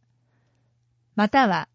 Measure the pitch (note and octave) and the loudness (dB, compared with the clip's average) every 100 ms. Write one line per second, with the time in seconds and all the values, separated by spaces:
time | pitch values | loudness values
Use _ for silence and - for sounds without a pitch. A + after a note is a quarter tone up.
0 | _ _ _ _ _ _ _ _ _ _ | _ _ _ _ _ _ _ _ _ _
1 | _ - G#3 C#4 A#3 E3 D3+ | _ -4 0 2 0 -2 -6